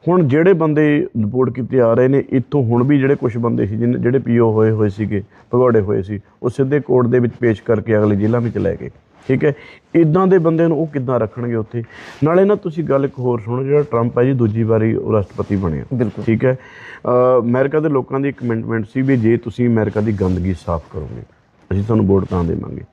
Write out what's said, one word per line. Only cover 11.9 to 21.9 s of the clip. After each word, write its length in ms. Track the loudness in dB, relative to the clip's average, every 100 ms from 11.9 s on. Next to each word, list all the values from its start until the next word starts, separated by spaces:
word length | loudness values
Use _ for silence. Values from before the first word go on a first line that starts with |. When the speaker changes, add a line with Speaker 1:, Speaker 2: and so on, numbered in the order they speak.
| -16 -20 -4
Speaker 1:
ਨਾਲੇ 220 | 0 2 2
ਨਾ 100 | 0
ਤੁਸੀਂ 280 | -2 -6
ਗੱਲ 220 | -2 0 0
ਇੱਕ 140 | -4
ਹੋਰ 220 | -2 -2 -4
ਸੁਣੋ, 180 | -6
ਜਿਹੜਾ 180 | 0 0
ਟਰੰਪ 380 | 0 0 0 2
ਹੈ 40 |
ਜੀ, 100 | 0
ਦੂਜੀ 300 | 2 0 0
ਵਾਰੀ 320 | 0 2 2 0
ਉਹ 180 | 0
ਰਾਸ਼ਟਰਪਤੀ 420 | -2 -2 -8 -4 -2
ਬਣਿਆ। 280 | -2 -4 -6
Speaker 2:
ਬਿਲਕੁਲ। 320 | -4 -4 -4 -2
Speaker 1:
ਠੀਕ 200 | 0 0
ਹੈ? 120 | -2 -8 -20 -20 -10 0
ਅਹ, 360 | 2 4 2
ਅਮਰੀਕਾ 380 | 2 0 0 0
ਦੇ 100 | 0
ਲੋਕਾਂ 300 | -2 -2 -4
ਦੀ 120 | -4
ਕਮਿਟਮੈਂਟ 540 | -4 -4 -4 -4 -6 -4
ਸੀ 80 | -4
ਵੀ 160 | 0 2
ਜੇ 200 | 2 2
ਤੁਸੀਂ 320 | -2 -2 0
ਅਮਰੀਕਾ 320 | 2 0 -2
ਦੀ 100 | -2
ਗੰਦਗੀ 420 | -2 -2 -2 -2
ਸਾਫ਼ 300 | -4 -4 -6 -6
ਕਰੋਗੇ, 300 | -14 -12 -14 -18 _ _ _ _
ਅਸੀਂ 120 | -4
ਤੁਹਾਨੂੰ 240 | 0